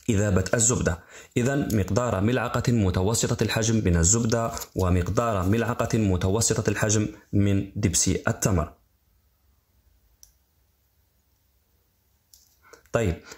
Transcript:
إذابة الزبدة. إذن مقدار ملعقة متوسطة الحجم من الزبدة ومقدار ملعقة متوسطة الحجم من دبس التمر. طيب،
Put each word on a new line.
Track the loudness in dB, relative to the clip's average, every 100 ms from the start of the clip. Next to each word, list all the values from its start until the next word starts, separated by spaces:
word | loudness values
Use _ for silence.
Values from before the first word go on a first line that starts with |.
| -2
إذابة | 0 2 2 0
الزبدة. | 0 2 0 0 -4 -8 -20 -8 -2
إذن | 0 0 0 -2
مقدار | 0 0 0 0
ملعقة | 0 0 -2 -2 0
متوسطة | 2 2 2 0 0 -2 -2
الحجم | -2 0 0 0
من | 2 2
الزبدة | 4 2 0 0 -2 -6 -10 -4
ومقدار | 0 0 0 -2 0 0 0
ملعقة | 0 0 -2 -2 0
متوسطة | 2 0 0 0 0 0 -2
الحجم | 0 0 0 -2 -6 -4
من | 0 2 2 -2 -2
دبس | 0 0 0
التمر. | 0 -2 -2 0 0 -2 -8 _ _ _ _ _ _ _ _ _ _ _ _ _ _ _ _ _ _ _ _ _ _ _ _ _ _ _ _ _ _ _ _ _ _ _ -20 _ _ _ -20 _
طيب، | -2 -2 -4 -8